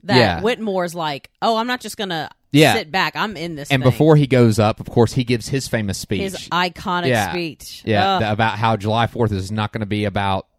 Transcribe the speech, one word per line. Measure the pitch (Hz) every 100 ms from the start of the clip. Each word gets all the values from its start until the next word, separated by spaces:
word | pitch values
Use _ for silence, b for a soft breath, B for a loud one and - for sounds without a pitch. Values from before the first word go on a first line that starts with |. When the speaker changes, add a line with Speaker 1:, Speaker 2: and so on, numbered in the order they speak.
Speaker 1:
That | - -
Speaker 2:
Yeah. | 107 85
Speaker 1:
Whitmore's | 202 247 220 190 175 170
like, | 156 139 - _
"Oh, | 208 226
I'm | 240
not | 247
just | 214 -
gonna | 202 170 139 - _
Speaker 2:
Yeah. | 143 151
Speaker 1:
sit | 107 151
back. | 143 165 151
I'm | 196 190
in | 170 156
this | 143
Speaker 2:
And | 139
Speaker 1:
thing." | 127
Speaker 2:
before | - 151 151
he | 139
goes | 127 120 107
up, | 107 110
of | -
course, | - 113
he | -
gives | 120 123 -
his | 139 -
famous | 117 104 107
speech. | - 104
Speaker 1:
His | 190 180 -
iconic | 170 180 - 214 180 170
Speaker 2:
Yeah. | 120 98
Speaker 1:
speech. | 175 170 131 - - -
Speaker 2:
Yeah, | 104 101 185
Speaker 1:
Ugh. |
Speaker 2:
the, | 107
about | 107 113 104
how | 113 110
July | 104 110 117
Fourth | 117 113
is | 101 95
not | 107 104
gonna | 113 104
be | 107 104
about | 95 98 95 -